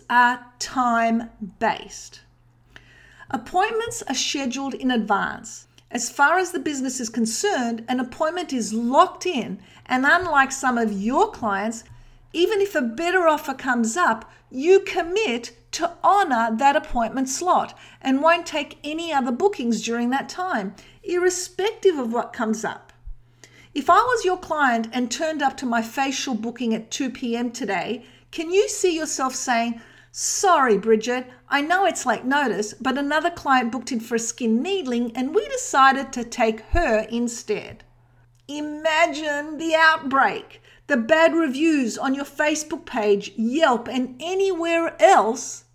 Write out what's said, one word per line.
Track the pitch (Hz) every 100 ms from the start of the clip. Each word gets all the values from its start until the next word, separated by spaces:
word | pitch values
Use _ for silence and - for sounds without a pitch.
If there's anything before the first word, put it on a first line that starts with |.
| -
are | 240 247 254 - -
time-based. | - 262 247 233 226 226 233 - 196 - 214 - 202 - - - _ _ _ _ _ - - - - - -
Appointments | 262 - 359 440 440 466 - -
are |
scheduled | 262 - 294 269 269 269
in | 247 262
advance. | 240 202 196 - - - - - _ _
As | 240 -
far | - 285 359
as | 359
the | 330
business | 302 277 262 254
is | 226
concerned, | 247 220 - 415 320 233 226 -
an | 247
appointment | 254 - 311 359 349
is | 254 196
locked | 220 240 285 359 - 359
in, | 269 180 190 - - -
and | 254
unlike | 277 349 359 277 262
some | - 262 233
of | 220
your | 202 214 294 427
clients, | - 226 196 220 226 - - - - -
even | 311 392 403
if | 392
a | 311
better | 233 226 339 370 330
offer | 294 -
comes | - 262 240 220 349
up, | 320 220 - - _
you | 254 320 392
commit | 392 359 330 392 415 233 - - _
to | - - -
honor | 330 403 349 233 226 220
that | 277 302
appointment | 302 247 226 254 262
slot | - 349 240 - - - -
and | 262 269
won't | 320 339 330
take | 311 294 -
any | 294 320 339
other | 277 254
bookings | 247 403 403 233 220
during | 233 233 240
that | 269 262
time, | - 370 254 190 - - -
irrespective | - 359 359 - - - 403 427 392 302
of | 226
what | 233 -
comes | - 220 214
up. | 160 - - _ - - - _ - - -
If | 294 262
I | 370
was | 494 466
your | 370 370
client | - 311 269 233 226
and | 247 240
turned | - 320 311
up | 277 -
to | 254
my | 233
facial | 226 277 269 262 285
booking | 220 226 233 233
at | 220 -
two | - 262
P | - 247 233
M | 240
today, | - 208 185 165 240 - - _
can | - 330
you | 381 415
see | - 359 320
yourself | 311 - 262 262
saying, | - 233 233 233 - - _
"Sorry, | - - - 392 320 254 196
Bridget, | 220 220 240 254 247 - -
I | 277
know | 294 370
it's | 370 -
late | 240 -
notice, | 247 285 262 185 214
but | - 262 262
another | 285 302 339
client | 339 294 262 233
booked | 247 -
in | 240
for | - 226
a |
skin | 226 - 226 226
needling | 349 392 254 240 240 240
and | 262
we | 381 587
decided | 539 - 285 269 269 269
to | 247
take | 233 - 220 220 -
her | 349 330 320 -
instead"? | 233 240 - - 190 - - - _ _ _ _ _ -
Imagine | 294 302 302 320 311 339 285 311 285 302 302
the | 330 320
outbreak, | 320 320 277 269 214 156 - - _ - -
the | 269
bad | 220 320 330 330
reviews | 320 262 330 294 233 -
on | 262 277
your |
Facebook | 285 - 302 302 - 320
page, | - 240 214 202 - -
Yelp, | 226 285 311 226 226
and | 254 254 -
anywhere | 330 381 392 339 330 330 330 -
else. | 339 311 208 262 - - _